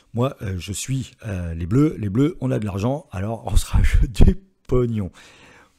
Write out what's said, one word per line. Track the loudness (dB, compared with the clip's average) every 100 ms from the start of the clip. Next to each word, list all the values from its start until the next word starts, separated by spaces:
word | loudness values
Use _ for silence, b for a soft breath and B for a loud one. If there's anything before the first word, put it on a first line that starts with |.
| B -4
Moi, | -4 -4
euh, | -8 -8
je | -8
suis, | -8 -6 -6 -6 _
euh, | -10 -8 -6
les | -6 0
bleus. | 2 2 0
Les | -2
bleus, | 0 0 0
on | -4
a | -2
de | -4
l'argent, | -4 -2 -4 -8
alors | -8 -6 -6 2
on | 2
se | 4
<laughs> |
rajoute | 2 4 4 2
du | 4 4 4 _ _ -2
pognon. | 0 0 -2 -6 B B B B B B